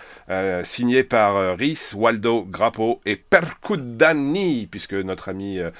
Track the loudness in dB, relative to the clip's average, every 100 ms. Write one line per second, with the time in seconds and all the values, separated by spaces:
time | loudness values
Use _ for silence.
0 | -16 -18 -6 -2 0 -2 -4 -2 2 4
1 | 4 4 4 4 0 0 -2 -4 -6 0
2 | 2 2 0 0 -2 0 0 2 -2 -2
3 | -4 -6 _ 2 2 -6 -4 -4 -4 2
4 | 4 4 0 0 0 -2 -4 -10 -6 -4
5 | -4 -6 -8 -8 -6 -4 -6 -8